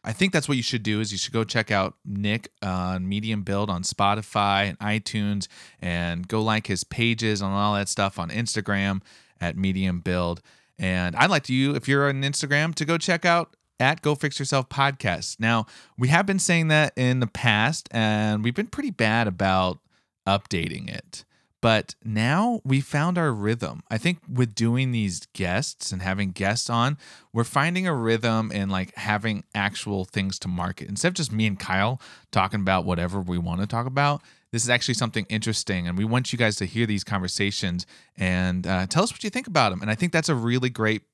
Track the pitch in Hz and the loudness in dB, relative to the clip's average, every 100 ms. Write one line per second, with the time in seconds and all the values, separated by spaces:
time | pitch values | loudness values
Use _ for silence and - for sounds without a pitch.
0 | - 110 196 165 143 135 113 120 104 107 | -6 -2 2 2 0 -2 0 -2 0 -2
1 | 107 98 - 113 110 117 107 101 95 - | -2 -4 -4 -2 0 -2 2 2 0 -4
2 | - 101 104 113 - _ 101 92 90 92 | -8 -4 0 -2 -4 _ -4 -2 -2 -2
3 | 92 101 110 107 95 98 104 87 92 - | -2 -4 -2 -4 -2 -2 -2 -4 -4 0
4 | 101 104 107 107 101 98 101 - 104 107 | 0 0 -2 0 4 4 2 -2 -2 -2
5 | - 110 104 101 - - - _ 87 87 | -2 -4 -2 -2 -6 -14 -20 _ -4 -2
6 | 87 85 90 110 110 110 - 95 - - | -2 -4 -4 -2 2 0 0 -4 -4 0
7 | 117 113 113 104 98 98 104 101 98 - | 2 2 0 0 -2 0 2 0 -2 0
8 | 98 - 85 107 117 110 101 101 98 95 | -2 -2 -6 -4 -4 -4 -2 0 0 -2
9 | - - _ _ 87 82 95 92 95 87 | -6 -20 _ _ -4 0 0 0 0 0
10 | 90 90 87 85 _ _ _ - 95 92 | -2 0 -2 -4 _ _ _ -6 -2 0
11 | 90 - 160 165 - 127 135 139 131 139 | -2 2 4 4 0 0 2 0 0 2
12 | 143 135 139 143 139 143 160 160 156 170 | 2 0 -4 -4 0 0 0 -2 0 0
13 | - 170 180 170 160 _ _ _ 131 160 | 2 2 4 2 2 _ _ _ 2 2
14 | 147 147 147 - 139 139 127 - 139 135 | 0 0 -2 -2 0 0 -2 0 0 0
15 | 107 82 - - 110 117 110 - - - | -2 -2 -6 -2 2 2 -2 -12 -20 -2
16 | 127 165 202 190 - 170 160 151 147 - | 4 4 4 0 2 2 4 4 4 2
17 | 127 127 120 - 123 104 117 156 - 113 | 2 2 0 2 2 4 2 0 -4 0
18 | 110 107 107 107 113 120 - - 285 180 | 2 2 2 2 0 -2 -4 -4 -6 0
19 | 110 113 107 90 95 92 92 90 _ _ | 2 4 0 2 2 4 2 -2 _ _
20 | _ _ - 101 - 90 82 - - - | _ _ 0 0 0 -4 -4 -6 -10 -12
21 | - - - _ _ _ 117 110 - - | -14 -20 -20 _ _ _ 2 2 0 -12
22 | 113 107 117 160 233 233 135 135 139 147 | -6 -2 0 2 0 -2 0 0 2 0
23 | 165 175 160 110 104 117 78 - - 110 | 0 2 0 0 0 0 -4 -8 -8 -4
24 | 170 175 - 123 123 104 113 120 131 120 | -2 -4 -4 0 0 2 2 2 0 0
25 | 101 85 - - 90 95 143 - - 92 | 0 -2 -10 -6 0 0 -2 -8 -8 -4
26 | 92 95 98 90 98 113 - 117 123 147 | -2 -2 -2 0 0 0 0 0 0 -2
27 | - - _ 113 117 147 156 175 185 139 | -10 -20 _ -2 0 0 0 0 0 0
28 | 113 113 117 113 110 101 98 95 92 - | 2 2 2 0 0 -2 -2 -2 -4 -6
29 | 104 107 113 104 - 107 101 - - 98 | -2 0 0 -4 -4 -2 -2 -2 -4 -4
30 | 92 104 95 - 92 90 90 - - 101 | -2 -2 -2 -4 -4 -2 -4 -6 -8 -2
31 | 185 185 131 107 107 98 - 95 104 127 | 0 0 -2 2 2 0 0 2 2 0
32 | - - _ 104 95 107 95 92 87 85 | -10 -20 _ 2 2 2 2 2 2 0
33 | 87 98 90 87 85 87 104 117 123 135 | 0 -2 -2 -2 0 -2 -2 -2 -2 0
34 | 143 143 - _ _ 117 120 120 - 117 | 0 0 -8 _ _ -4 2 2 2 -2
35 | 117 110 98 110 113 107 - 92 87 90 | -2 -2 -2 -2 -2 -2 -2 -2 0 -2
36 | 110 120 127 120 113 101 92 117 113 101 | 0 0 -2 0 0 0 -4 0 0 0
37 | - 101 90 - 101 - 95 87 - - | -2 -4 -2 0 -2 0 -4 -4 -6 -18
38 | _ - 92 90 92 90 87 92 95 160 | _ -2 0 2 2 0 0 0 0 0
39 | 202 - 214 247 269 160 110 90 107 110 | 0 -2 -6 -6 -2 2 2 2 -2 0
40 | 175 160 160 135 117 123 127 117 110 110 | 2 0 2 0 2 2 0 0 0 0
41 | _ | _